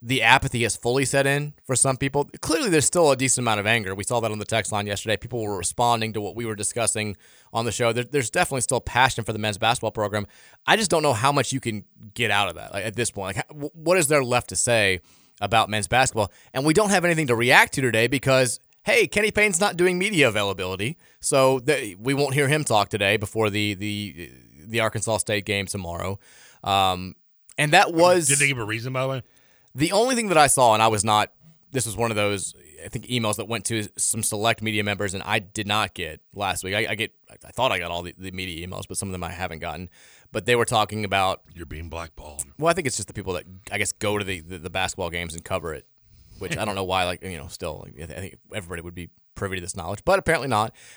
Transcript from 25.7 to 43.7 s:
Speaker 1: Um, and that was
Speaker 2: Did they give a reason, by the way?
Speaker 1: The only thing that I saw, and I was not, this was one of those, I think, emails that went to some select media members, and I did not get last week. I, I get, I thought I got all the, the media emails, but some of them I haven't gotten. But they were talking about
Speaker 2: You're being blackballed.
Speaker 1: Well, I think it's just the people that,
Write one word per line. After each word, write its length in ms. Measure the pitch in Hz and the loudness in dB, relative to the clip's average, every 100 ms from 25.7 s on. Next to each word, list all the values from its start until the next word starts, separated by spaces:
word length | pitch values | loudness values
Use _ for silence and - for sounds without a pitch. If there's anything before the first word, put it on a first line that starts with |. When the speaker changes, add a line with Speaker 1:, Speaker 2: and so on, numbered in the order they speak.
| 101 87 85 90 98 _ - - _ | -6 -8 -6 -6 -8 _ -20 -20 _
Speaker 1:
Um, 520 | - 98 95 90 92 - _ _ _ - | 0 2 2 0 -6 -14 _ _ _ -2
and 140 | 147 | 4
that 220 | 170 208 | 6 6
was 340 | 165 175 180 143 | 6 6 6 4
Speaker 2:
Did 100 | 139 | 2
they 100 | 143 | 2
give 100 | 131 | 0
a 60 | |
reason, 280 | 104 113 123 | -4 -6 -4
by 100 | 131 | -4
the 60 | 131 | -4
way? 140 | 131 - _ _ _ _ | -4 -10 _ _ _ _
Speaker 1:
The 180 | 123 165 | -2 2
only 220 | 196 247 | 4 4
thing 140 | 247 214 | 2 4
that 80 | 160 | 6
I 100 | 143 | 6
saw, 280 | - 123 | 6 6
and 80 | 107 | 6
I 60 | 113 | 4
was 160 | 107 | 2
not, 280 | 110 107 101 _ _ _ _ | 2 2 2 _ _ _ _
this 160 | 131 120 | -6 -4
was 100 | 101 | -2
one 140 | 117 | -2
of 40 | |
those, 400 | 107 104 101 85 - 76 73 | 0 0 -2 -6 -14 -20 -20
I 40 | 85 | -12
think, 180 | 113 95 | -12 -4
emails 300 | 123 113 104 | -2 -2 -4
that 120 | 104 | -6
went 160 | 113 - | -6 -4
to 220 | 113 104 - | -4 -4 -4
some 260 | - 113 | -4 -2
select 380 | 107 104 110 113 | -4 0 0 0
media 240 | 110 107 | -2 -2
members, 300 | 104 98 101 | -2 -2 -4
and 80 | 95 | -4
I 160 | - 107 | -4 -4
did 280 | 92 - 101 | -4 -8 -2
not 280 | 104 98 | -2 -2
get 260 | - 82 78 _ | -6 -10 -12 _
last 300 | 98 101 90 | -6 -4 -4
week. 100 | 92 | -2
I, 160 | 101 113 | -2 -2
I 40 | 104 | -2
get, 180 | 107 _ _ | -6 _ _
I 200 | - - | -20 -12
thought 200 | - 127 | -2 0
I 60 | 95 | 0
got 120 | 87 | -2
all 120 | 87 | -6
the, 120 | 87 - | -8 -12
the 120 | 92 | -12
media 360 | 90 92 82 87 | -8 -8 -8 -10
emails, 160 | 95 95 | -10 -10
but 120 | 95 | -8
some 100 | 98 | -6
of 40 | |
them 120 | 92 | -6
I 60 | 85 | -8
haven't 300 | 87 92 80 | -8 -8 -8
gotten. 280 | 85 78 90 _ - - _ | -10 -10 -12 _ -20 -20 _
But 120 | 110 | -6
they 100 | 98 | 0
were 120 | 120 113 | 2 2
talking 400 | 117 104 107 104 | 2 0 -2 -2
about 380 | 98 95 87 _ | 0 0 -2 _
Speaker 2:
You're 100 | 85 | -18
being 240 | 78 76 82 | -14 -12 -12
blackballed. 560 | 82 82 - 76 73 - - | -12 -12 -14 -14 -12 -12 -2
Speaker 1:
Well, 100 | 160 | 0
I 60 | |
think 120 | 170 139 | 0 -2
it's 100 | - | -4
just 120 | 101 | -6
the 60 | |
people 180 | - 95 | -8 -6
that, 100 | 90 - 92 - | -6 -8 -18 -8